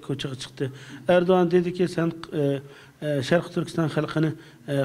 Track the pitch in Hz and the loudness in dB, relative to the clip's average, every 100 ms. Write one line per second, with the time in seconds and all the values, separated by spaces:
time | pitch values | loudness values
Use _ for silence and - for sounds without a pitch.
0 | - 131 147 127 - - 135 - - - | -8 -6 -6 -10 -12 -8 -8 -8 -16 -6
1 | - 180 175 185 170 180 175 180 175 165 | 2 4 6 4 4 2 2 0 -2 0
2 | 165 165 - 160 143 139 - - - - | -2 -2 -6 -2 0 -2 -6 -20 -20 -10
3 | 151 143 123 175 - 180 156 - 156 156 | -4 -2 2 2 0 -4 -4 -2 -2 0
4 | - 160 160 156 - - - 139 | -2 0 0 -2 -10 -16 -6 -2